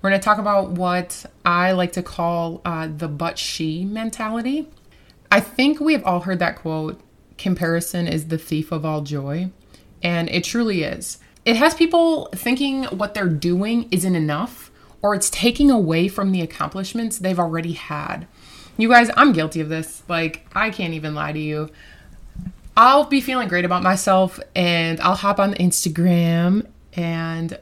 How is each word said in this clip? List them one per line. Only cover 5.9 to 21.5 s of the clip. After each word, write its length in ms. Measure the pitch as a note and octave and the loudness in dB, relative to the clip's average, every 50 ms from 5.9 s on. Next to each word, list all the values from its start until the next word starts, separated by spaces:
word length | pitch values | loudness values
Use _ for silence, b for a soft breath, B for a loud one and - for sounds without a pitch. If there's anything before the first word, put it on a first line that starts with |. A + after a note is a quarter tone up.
have 120 | D#4 C4+ - | 2 2 2
all 160 | F#3+ F3+ F3 | 0 -2 -2
heard 180 | F3 F#3+ F#3 F3 | -2 -2 -2 0
that 180 | F3 E3 - | -2 -2 -4
quote, 420 | - - E3 D#3 D#3 D#3 D#3 F3+ - _ _ _ _ _ _ - | -6 -6 -6 -4 -4 -4 -6 -8 -12 _ _ _ _ _ _ -18
"Comparison 720 | - - F#3+ F3+ - F3 E3 E3 E3+ E3+ - - F3 F3 E3+ | -6 -2 -2 -2 0 0 0 0 0 -2 -4 -4 -4 -2 -2
is 200 | E3 D#3+ D3+ D#3+ | -2 -4 -4 -4
the 100 | E3 D#3+ | -6 -6
thief 340 | - - D#3+ D3+ D#3 - | -4 -4 -4 -4 -4 -4
of 140 | E3+ D#3+ D3 | -6 -6 -4
all 160 | D#3+ D#3 D3+ | -4 -4 -4
joy," 480 | D3 C#3+ D3 C#3+ C3+ C#3 C#3+ E3 F#3 F#3 F#3 _ b b b b b b - - | -6 -6 -6 -6 -6 -6 -6 -6 -6 -8 -10 _ b b b b b b -20 -6
and 280 | - E3+ F3 E3+ E3 - | -4 -2 0 0 -2 -2
it 140 | - F3 E3+ | -2 -2 -2
truly 380 | - - A#3 A#3+ A3 G3 F3+ | -2 -2 0 0 0 0 0
is. 360 | D#3 - - - - - - b b b b b _ | -2 -4 -6 -8 -10 -12 -14 b b b b b _
It 100 | A#3 A#3 | 0 2
has 180 | A3+ C#4 D#4+ D#4+ | 4 4 2 4
people 540 | - E4 E4 F4 E4+ E4 E4 D#4+ D4 - - - | 4 0 4 4 4 4 4 2 0 -4 -8 -12
thinking 500 | F#3 - A#3 C4 C4 C#4+ C#4 C4+ C4+ C4 | -6 -2 -2 0 0 0 -2 0 -2 -4
what 300 | - - F#3 G#3 G3+ G#3 | -6 -4 -4 -4 -4 -2
they're 120 | G#3 G3 | -2 0
doing 600 | F3 D#3+ D3 D3 F3 F3 F3+ G3 G#3+ A#3 A#3 A3+ A#3 | 0 0 0 0 0 0 0 0 0 0 -2 0 0
isn't 240 | - F#3 E3 F#3+ F#3 | -2 0 2 2 0
enough, 560 | E3 D#3 D3+ D3 D3+ G3+ B3 - - - - b b b b b b | 2 2 0 0 -2 -4 -6 -8 -14 -20 -20 b b b b b b
or 140 | - G3+ G#3 | 0 0 0
it's 160 | F#3+ - - | 2 -2 -2
taking 400 | - - F#3 A#3+ A#3+ B3 C#4+ C#4+ | -2 2 2 2 4 6 6 6
away 360 | C4 A3+ F#3+ D#3+ E3 E3 F3 | 6 6 4 2 2 2 2
from 260 | F#3+ F#3+ - G3 G3 | 0 0 0 0 0
the 100 | F#3+ F#3 | 0 0
accomplishments 720 | E3 E3 - - D3+ - - F#3+ F#3+ F#3 - A3+ A#3 A3 - | -2 -4 -6 -6 -8 -6 -6 -8 -10 -6 -6 -4 -4 -4 -6
they've 220 | - F3+ F#3 F#3 F3 | -4 -2 -2 0 0
already 340 | F3 E3 D#3+ E3 E3 E3+ | 0 0 0 -4 -4 -6
had. 540 | E3 - - - D3+ D3 C#3+ - - - E3+ - B B B B B B B B B | -8 -8 -8 -10 -8 -8 -8 -8 -10 -10 -10 -16 B B B B B B B B B
You 140 | - A3 A3+ | 0 4 8
guys, 200 | B3 A#3+ A#3+ A3+ - | 8 8 8 8 6
I'm 160 | - C#4+ D4 | 6 6 6
guilty 300 | A3+ D#3+ D#3 D#3 - E3 | 6 4 0 0 -2 -4
of 80 | D#3 D3+ | -4 -4
this. 320 | D#3+ D#3+ D#3+ - - - - | -4 -6 -6 -8 -12 -18 -10
Like, 400 | - F3 E3 E3 E3 E3 - - - - | -4 -4 -2 -2 -2 -6 -8 -16 -8 -2
I 140 | F#3+ G#3+ A3+ | -2 -2 -2
can't 240 | G3 - F#3+ E3 | -2 -4 -6 -6
even 220 | E3 D#3 D3+ D#3 D3+ | -6 -6 -6 -6 -6
lie 180 | D3+ D3+ D3 | -6 -6 -6
to 60 | D3+ D3+ | -6 -6
you. 320 | D#3 D3+ | -4 -4